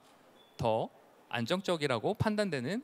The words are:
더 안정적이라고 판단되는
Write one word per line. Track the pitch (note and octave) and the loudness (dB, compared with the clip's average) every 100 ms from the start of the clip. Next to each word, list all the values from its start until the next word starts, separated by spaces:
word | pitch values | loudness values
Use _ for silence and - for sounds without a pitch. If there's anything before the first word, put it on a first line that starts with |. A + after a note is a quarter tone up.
| - - - - - - | -12 -20 -20 -20 -18 -2
더 | A#2 A2 F3+ - - - - | 0 2 -2 -8 -20 -20 -8
안정적이라고 | A#2+ A#2 F#3 F#3+ E3 C#3+ A#2 D#3 | -4 0 0 0 0 2 0 0
판단되는 | G#3 G#3+ G#3+ G#3 C#3 B2 A3+ | 0 0 2 0 0 -2 -4